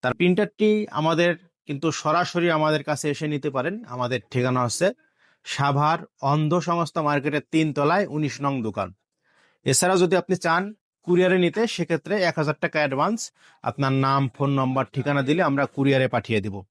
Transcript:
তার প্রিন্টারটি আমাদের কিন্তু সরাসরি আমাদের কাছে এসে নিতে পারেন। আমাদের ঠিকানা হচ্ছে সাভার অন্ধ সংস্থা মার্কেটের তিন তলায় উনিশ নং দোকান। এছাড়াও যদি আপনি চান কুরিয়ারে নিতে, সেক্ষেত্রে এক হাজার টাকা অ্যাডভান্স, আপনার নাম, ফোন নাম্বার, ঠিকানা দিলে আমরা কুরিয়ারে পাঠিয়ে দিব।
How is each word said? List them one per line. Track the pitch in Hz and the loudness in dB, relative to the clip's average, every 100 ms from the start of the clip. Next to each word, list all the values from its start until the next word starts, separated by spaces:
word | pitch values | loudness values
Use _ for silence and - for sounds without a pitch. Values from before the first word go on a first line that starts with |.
তার | 127 | -2
প্রিন্টারটি | 123 175 185 202 _ 214 214 208 | 2 2 4 0 _ 2 2 -2
আমাদের | - 156 165 175 170 _ _ - | -2 0 2 0 0 _ _ -12
কিন্তু | 139 160 | -4 -4
সরাসরি | - 156 165 180 175 175 | -2 -2 0 0 0 0
আমাদের | 156 156 151 | 2 0 0
কাছে | 147 147 151 | -2 -4 -4
এসে | 143 156 | -4 -4
নিতে | 147 151 | -4 -4
পারেন। | 135 156 208 | -4 -4 -6
আমাদের | 226 123 123 123 - | -12 -6 -4 -4 -4
ঠিকানা | 127 127 127 | -2 0 0
হচ্ছে | 123 - 180 254 _ _ _ _ | 0 0 -2 -2 _ _ _ _
সাভার | - - 143 139 151 170 170 _ | -12 -2 0 2 2 0 -4 _
অন্ধ | 139 147 151 175 | 0 0 2 0
সংস্থা | 170 170 156 - | 0 -2 -2 -2
মার্কেটের | 151 143 143 147 - | 0 0 0 -4 -2
তিন | 160 156 | 0 0
তলায় | 143 143 180 196 | 0 2 2 0
উনিশ | 151 151 - | -2 -4 -2
নং | 139 135 | -4 -2
দোকান। | 110 104 95 92 _ _ _ _ _ _ | -4 -4 -6 -8 _ _ _ _ _ _
এছাড়াও | 131 - 180 190 | -2 2 4 4
যদি | 180 180 | 4 2
আপনি | 170 180 | 0 -2
চান | 170 165 202 214 _ _ | 2 0 -2 -12 _ _
কুরিয়ারে | - 175 185 185 | 0 4 4 4
নিতে, | 175 185 226 | 2 2 -2
সেক্ষেত্রে | - 165 165 160 208 | -2 -2 -2 -2 0
এক | 175 156 | 0 0
হাজার | 147 147 | -2 -2
টাকা | 175 156 | -2 0
অ্যাডভান্স, | 147 135 165 226 - _ - _ | 0 0 0 -2 -8 _ -20 _
আপনার | 117 120 139 | -8 -2 0
নাম, | 135 135 139 135 | 2 2 2 0
ফোন | - 139 | -2 -2
নাম্বার, | 139 131 131 131 | 0 0 -2 -4
ঠিকানা | 139 135 139 | -4 -2 0
দিলে | 131 160 | 0 2
আমরা | 165 139 143 | 2 0 -2
কুরিয়ারে | - 139 135 131 | 0 2 2 2
পাঠিয়ে | 120 - 110 | -2 0 -2
দিব। | 101 98 98 | -2 -10 -14